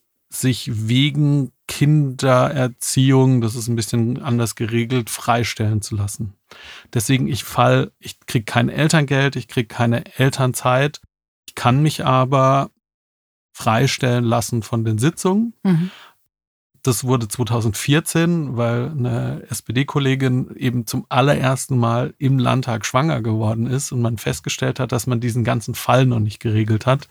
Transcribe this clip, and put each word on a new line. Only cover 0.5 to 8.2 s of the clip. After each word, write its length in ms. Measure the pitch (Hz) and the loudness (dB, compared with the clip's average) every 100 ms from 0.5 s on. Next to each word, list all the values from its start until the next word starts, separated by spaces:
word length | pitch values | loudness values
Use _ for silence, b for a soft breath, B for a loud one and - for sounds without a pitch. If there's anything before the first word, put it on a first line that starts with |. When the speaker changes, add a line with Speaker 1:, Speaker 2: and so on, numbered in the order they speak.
| 113 - 107 110 | -2 -4 -4 0
Speaker 1:
wegen 640 | 127 143 143 147 143 127 - - | 2 2 2 2 2 -2 -8 -14
Kindererziehung, 1700 | - 143 151 139 127 135 127 131 147 127 - - - 131 135 131 127 | 0 4 4 2 0 4 4 4 0 -2 -4 -2 2 4 6 6 4
das 140 | 113 | 0
ist 140 | 123 113 | -2 -4
ein 80 | 113 | -4
bisschen 440 | 107 120 113 131 | -2 -2 0 -2
anders 340 | 147 120 117 - | -2 -2 -2 -4
geregelt, 520 | 113 117 117 127 110 | -2 -2 0 -2 -4
freistellen 720 | - - 120 113 - 107 107 | -4 0 0 -2 -2 -2 -2
zu 160 | - 104 | -2 -4
lassen. 380 | 101 - 101 - _ B B B B | -6 -6 -10 -12 _ B B B B
Deswegen, 360 | 120 110 131 143 | -4 0 0 0
ich 160 | 135 | -4
fall, 480 | - - 123 131 - - | -4 0 4 2 0 -8
ich 180 | - - | -20 -18